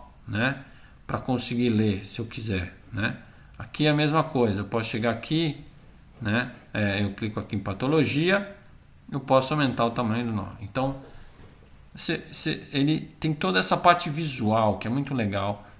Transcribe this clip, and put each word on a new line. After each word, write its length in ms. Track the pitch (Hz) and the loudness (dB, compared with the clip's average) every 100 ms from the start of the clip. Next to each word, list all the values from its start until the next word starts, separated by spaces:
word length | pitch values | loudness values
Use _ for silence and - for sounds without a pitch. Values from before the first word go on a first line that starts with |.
| - - - | -16 -18 -8
né? 280 | 107 127 139 - - - - - | -2 -2 -2 -12 -20 -20 -18 -6
Pra 140 | 113 | -6
conseguir 500 | - 123 - 120 123 | -2 -2 0 0 2
ler, 340 | 107 107 95 | 4 2 0
se 160 | - - | -4 -6
eu 60 | 110 | -6
quiser, 500 | - 110 92 92 - - | -6 -4 -4 -4 -12 -10
né? 260 | 113 117 131 - - - - | -4 -4 -4 -14 -20 -20 -18
Aqui 300 | - - 151 | -12 0 2
é 60 | |
a 20 | |
mesma 300 | 147 151 156 | 4 4 2
coisa. 380 | 151 131 113 98 | 2 2 2 2
Eu 40 | 98 | -2
posso 240 | 117 107 | -2 -2
chegar 220 | 117 117 | -2 0
aqui, 440 | 110 - 156 165 139 - - - - - - | -2 -2 0 0 -4 -12 -20 -20 -20 -20 -8
né? 320 | 104 113 127 - - | -2 0 -2 -8 -8
É, 300 | 107 104 98 | -2 0 0
eu 80 | 101 | -2
clico 280 | - 110 107 | -2 -6 -6
aqui 160 | - 101 | -4 -4
em 40 | |
patologia, 960 | 98 95 131 160 113 135 175 202 202 - - - - - - | -4 -4 0 2 2 2 2 2 -2 -14 -20 -20 -20 -20 -10
eu 80 | 139 | -8
posso 340 | 139 131 131 | 4 4 4
aumentar 320 | 151 135 - 117 | 2 0 2 0
o 60 | |
tamanho 360 | 117 117 113 120 | 0 0 0 0
do 60 | |
nó. 140 | 104 92 - | -4 -6 -10
Então, 360 | 101 131 135 135 - - - - - - - - - - | -8 -2 -2 -4 -12 -18 -20 -20 -20 -20 -20 -20 -16 -6
cê, 260 | - 165 - | -2 -2 -4
cê, 320 | - 160 151 - | -2 -2 -2 -2
ele 400 | 139 143 156 - - | 0 2 2 -2 -4
tem 140 | 156 | -2
toda 240 | 151 185 185 | 0 2 4
essa 180 | 180 180 | 4 6
parte 320 | 175 175 165 | 6 6 2
visual, 720 | 147 156 127 107 110 110 98 | -2 -4 0 2 4 4 2
que 100 | 110 | 0
é 40 | |
muito 240 | 131 139 135 | -2 0 -2
legal 520 | 104 98 101 104 - | 0 0 -2 -4 -10